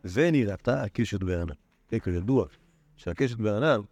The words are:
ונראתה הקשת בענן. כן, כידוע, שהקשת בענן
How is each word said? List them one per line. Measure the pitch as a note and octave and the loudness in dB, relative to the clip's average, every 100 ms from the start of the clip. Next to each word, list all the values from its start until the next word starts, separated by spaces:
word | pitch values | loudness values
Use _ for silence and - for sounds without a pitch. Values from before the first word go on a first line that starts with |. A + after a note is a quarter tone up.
ונראתה | F#2 F#2 E3+ D3+ G#2 F#2 - C3+ | -4 2 4 4 0 -2 -2 0
הקשת | A2 - A2+ G2+ | -2 -2 -2 -2
בענן. | F2+ F2 E2+ C2+ _ _ _ | -2 -2 -4 -8 _ _ _
כן, | A2+ | -4
כידוע, | - F2 G2 C3 F2 _ _ _ _ _ | -2 -2 2 2 0 _ _ _ _ _
שהקשת | - E2+ C3+ A2+ | -10 -2 -2 0
בענן | G#2+ G#2 D#3 A#2+ G2+ | -2 2 2 2 -2